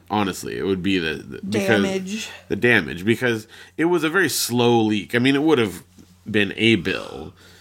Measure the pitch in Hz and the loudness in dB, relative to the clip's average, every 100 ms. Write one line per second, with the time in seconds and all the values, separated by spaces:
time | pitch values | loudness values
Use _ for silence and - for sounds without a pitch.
0 | - 104 98 87 60 58 85 95 92 95 | -4 0 0 -2 -6 -4 -2 -2 0 0
1 | 80 71 - 62 190 208 196 - 190 190 | 0 -4 -8 -12 -6 -2 2 2 2 -2
2 | 185 214 - - - 101 120 113 71 82 | -6 -8 -10 -14 -8 0 4 4 2 -2
3 | 98 113 127 110 - - - - 165 175 | -2 0 0 -4 -8 -20 -14 -4 0 0
4 | 156 180 156 - - 120 120 117 107 107 | 0 0 0 -2 -2 2 4 4 4 0
5 | - 120 127 139 160 139 107 87 - - | -2 0 2 2 4 2 2 -4 -16 -20
6 | - _ - 104 98 - 113 107 76 53 | -20 _ -4 0 0 2 4 4 2 -4
7 | 50 65 85 - - - | -6 -12 -14 -16 -20 -20